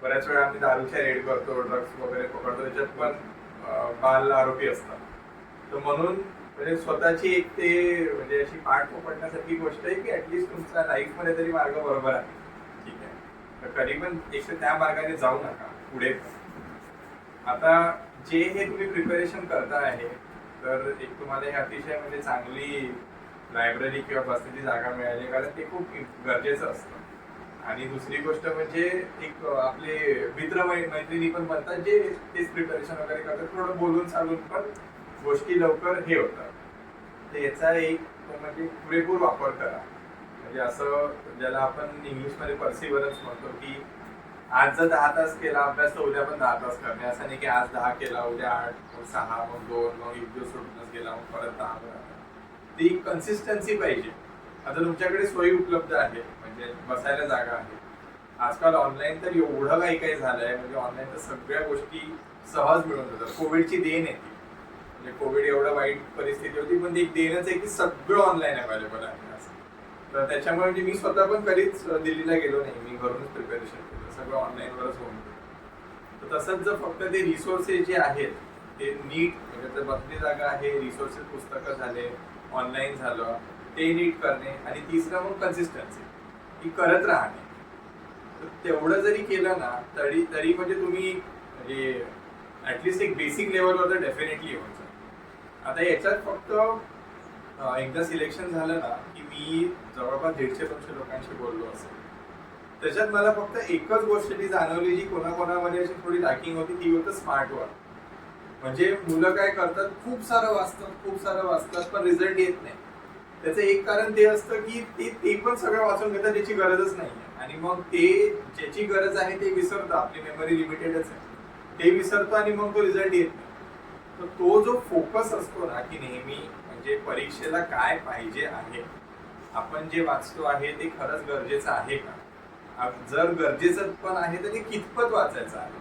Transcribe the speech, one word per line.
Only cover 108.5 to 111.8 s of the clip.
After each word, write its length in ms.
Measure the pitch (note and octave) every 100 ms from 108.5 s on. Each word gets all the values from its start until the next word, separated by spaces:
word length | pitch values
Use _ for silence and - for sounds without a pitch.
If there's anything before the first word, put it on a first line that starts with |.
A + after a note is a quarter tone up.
| -
म्हणजे 360 | C3 C3 F#3+ G3 E3+
मुलं 260 | D#3+ F3+ G3
काय 140 | G3
करतात, 400 | F#3+ F3 G3 G3
खूप 320 | - A#3+ B3
सारं 320 | - A#3 A3
वाचतात, 340 | G#3 F#3 - G3
खूप 320 | F#3+ G3 F#3+
सारं 260 | G3+ F#3+ F#3
वाचतात, 380 | E3 - F3